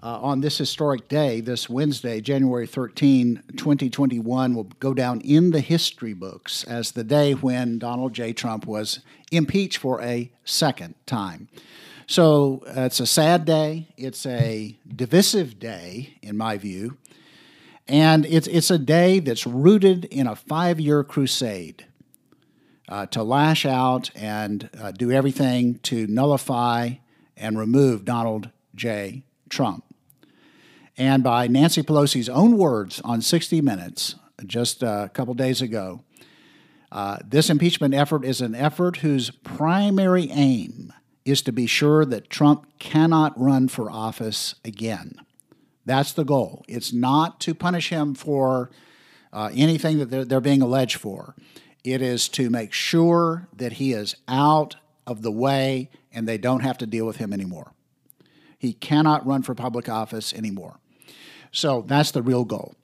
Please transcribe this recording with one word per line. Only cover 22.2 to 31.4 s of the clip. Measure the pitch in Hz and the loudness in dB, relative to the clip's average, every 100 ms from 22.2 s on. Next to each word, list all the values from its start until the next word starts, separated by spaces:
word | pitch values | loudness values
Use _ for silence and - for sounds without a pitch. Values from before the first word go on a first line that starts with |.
| _ _ _ _ _ _ - | _ _ _ _ _ _ -14
uh, | 98 | -10
to | 98 - | -8 -6
lash | 110 131 151 160 143 | 0 2 4 2 0
out | 131 127 127 110 | 2 2 0 -4
and, | - 107 107 107 101 107 - | -10 -8 -6 -6 -6 -8 -14
uh, | 107 | -14
do | 101 120 | -6 0
everything | 131 135 135 135 123 123 120 | 2 2 0 0 2 0 -2
to | - 120 107 | -4 -4 -2
nullify | 107 139 139 - 127 120 117 120 127 _ _ _ _ | 0 2 2 0 -2 0 0 -2 -8 _ _ _ _
and | 107 110 | -6 -4
remove | 107 127 139 113 98 | 0 4 4 2 -2
Donald | 120 117 107 107 _ _ | -2 -2 -4 -8 _ _
J. | 98 120 107 101 120 - _ _ | -10 -6 -4 -6 -10 -18 _ _
Trump. | - 127 82 - - _ _ _ _ _ _ _ _ _ - | -4 -2 -2 -12 -20 _ _ _ _ _ _ _ _ _ -2
And | 131 135 | 2 2
by | 127 120 | 4 2